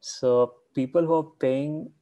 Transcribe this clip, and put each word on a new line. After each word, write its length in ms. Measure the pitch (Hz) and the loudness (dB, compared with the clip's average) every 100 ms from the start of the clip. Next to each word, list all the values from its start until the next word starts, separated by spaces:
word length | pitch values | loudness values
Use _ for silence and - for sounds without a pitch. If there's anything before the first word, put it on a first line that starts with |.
So 540 | - - 127 123 123 - _ | -16 -4 2 2 2 -2 _
people 320 | - 131 175 165 | -6 -2 0 2
who 80 | |
are 180 | 160 156 _ | 0 -2 _
paying 500 | 135 131 147 151 233 _ | -2 0 -2 -6 -10 _